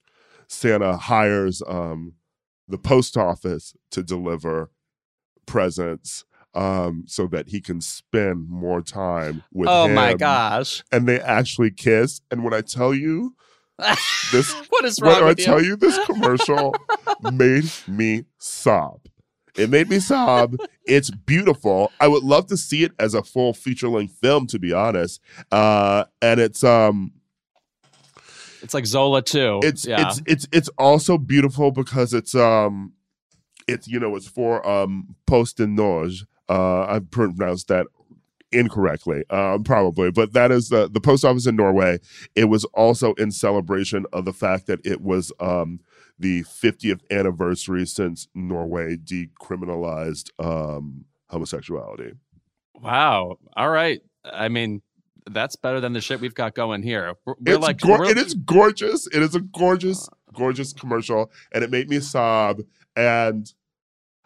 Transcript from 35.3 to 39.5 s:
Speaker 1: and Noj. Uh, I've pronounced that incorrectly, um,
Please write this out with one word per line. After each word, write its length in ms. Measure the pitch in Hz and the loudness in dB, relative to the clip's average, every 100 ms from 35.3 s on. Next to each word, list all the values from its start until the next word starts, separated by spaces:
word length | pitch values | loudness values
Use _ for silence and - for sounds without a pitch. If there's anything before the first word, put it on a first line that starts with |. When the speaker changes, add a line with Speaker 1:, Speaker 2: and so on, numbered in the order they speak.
| 127 117 - | 2 2 -2
Speaker 1:
and 180 | 107 104 | -2 0
Noj. 460 | 104 85 85 92 101 _ - | 0 0 -4 -10 -16 _ -4
Uh, 360 | 92 92 92 95 | 0 0 0 -2
I've 220 | 107 90 | -4 -4
pronounced 560 | 123 107 90 92 90 - | -2 -2 -2 -4 -4 -2
that 180 | 92 90 _ _ _ _ _ - | -2 -2 _ _ _ _ _ -4
incorrectly, 720 | 120 117 110 90 78 - 73 78 | 0 0 0 -2 -2 -6 -6 -4
um, 320 | 98 98 | -2 -2